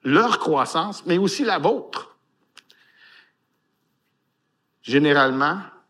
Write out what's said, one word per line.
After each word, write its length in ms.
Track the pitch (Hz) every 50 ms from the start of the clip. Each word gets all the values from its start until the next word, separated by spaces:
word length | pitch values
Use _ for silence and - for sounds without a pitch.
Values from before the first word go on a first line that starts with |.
| -
leur 340 | 127 143 185 226 240 - -
croissance, 680 | - - 156 139 131 - - 165 170 208 196 - -
mais 100 | - 170
aussi 260 | 180 196 190 - - 294
la 160 | 226 190 165
vôtre. 600 | 139 190 247 254 - - - - - - _ _ _ _ _ _ _ _ _ - _ _ _ _ _ _ _ _ - - - - - _ _ _ _ _ _ _ _ _ _ _ _ _ _ _ _ _ _ _ _ _ _ _ _ _ _ _ _ _ _ _ -
Généralement, 760 | 113 120 139 147 151 143 143 135 135 131 131 139 147 170 196 190 - - - _ _